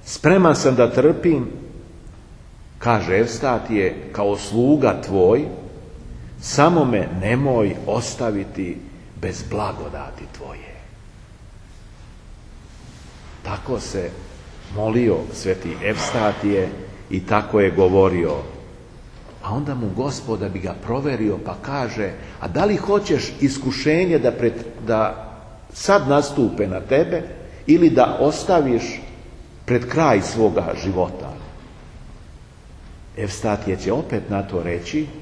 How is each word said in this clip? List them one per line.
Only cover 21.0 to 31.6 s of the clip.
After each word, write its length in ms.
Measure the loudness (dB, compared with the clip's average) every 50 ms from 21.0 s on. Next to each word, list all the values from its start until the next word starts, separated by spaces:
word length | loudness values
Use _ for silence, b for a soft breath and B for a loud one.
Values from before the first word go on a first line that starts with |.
| 0 -2 -2 0 0 0 0 -2 -4
pa 100 | -8 -10 -10
kaže: 500 | -8 -6 -4 -4 -4 -4 -4 -4 -4 -4 -6 B B B B B
"A 80 | -10 -4
da 160 | 0 2 2
li 120 | 4 2
hoćeš 560 | 0 2 2 2 2 2 2 0 0 0 -4 -2 0
iskušenje 800 | 0 0 0 0 -4 -4 -4 0 2 2 4 4 4 4 2 4
da 140 | 4 2
pred, 200 | 2 2 0 0 0 -2 -12 -12 -12 -8 -2
da 380 | 0 2 2 2 0 -2 -8 -14 -14 -16 -18 -18 -20 -20 -20 -20 -18
sad 360 | -14 -4 2 4 4 4 6 4
nastupe 580 | 4 4 4 2 0 2 2 2 2 -2 -2
na 140 | -2 -2 -6
tebe 420 | -2 2 2 2 2 2 -2 -4 -4 -8 -14 B B B B B B
ili 240 | 4 6 8 8 6
da 260 | 8 6 4 4 4 2
ostaviš 640 | 2 2 2 0 0 4 4 4 4 4 2 0 0 -4 -10 -10 -14 -16 -18 -18 -18 -20 -18 -20 -20 -20 -20 -16 -4
pred 240 | 0 0 0 0 0
kraj 340 | 0 2 4 6 4 4
svoga 520 | 2 0 0 2 2 4 4 0 -2 -2 -6 -4 -4
života?" 480 | -2 0 0 -2 -2 -4 -10 -12 -12 -12 -14 -16 -16 -18 -18